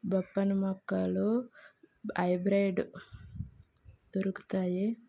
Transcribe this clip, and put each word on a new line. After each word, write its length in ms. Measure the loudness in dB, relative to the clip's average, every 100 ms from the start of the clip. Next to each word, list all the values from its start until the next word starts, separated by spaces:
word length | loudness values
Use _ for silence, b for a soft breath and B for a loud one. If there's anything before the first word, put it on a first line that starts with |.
| 0
బొప్పని 480 | 0 0 0 2
మొక్కలు 960 | 2 0 -2 -2 0 2 2 2 0 -2 B B B -20 _ -8 -2
హైబ్రిడ్ 640 | 2 2 4 4 4 0 -4 -6 B B B B -12 -12 -20 _ -20 -20 _ -4
దొరుకుతాయి. 800 | -2 -4 -4 -2 0 0 0 -2